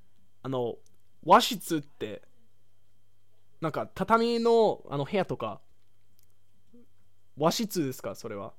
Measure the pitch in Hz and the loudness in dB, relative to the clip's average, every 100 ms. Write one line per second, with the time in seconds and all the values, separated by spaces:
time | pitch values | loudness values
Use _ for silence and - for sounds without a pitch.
0 | - - - - 135 131 120 - - - | -18 -18 -18 -10 -4 0 0 -4 -12 -18
1 | - - 151 208 - 190 - 160 143 - | -18 -4 8 8 8 -2 -2 -4 -4 -8
2 | 107 101 - - - - - - - - | -10 -10 -14 -20 -20 -20 -18 -18 -20 -20
3 | - - - - - - 160 143 110 - | -20 -20 -20 -20 -18 -6 -4 -2 -4 -4
4 | 185 226 233 233 233 226 214 - - 143 | 4 6 6 4 6 6 6 2 -4 -4
5 | 139 196 175 127 110 98 - - - - | 0 0 0 -2 -6 -8 -14 -20 -20 -20
6 | - - - - - - - 240 - - | -18 -18 -18 -18 -20 -20 -20 -18 -18 -18
7 | - - - - 156 - 214 180 139 127 | -18 -18 -14 2 2 4 0 0 -2 -2
8 | 113 95 113 104 104 | -8 -8 -8 -8 -8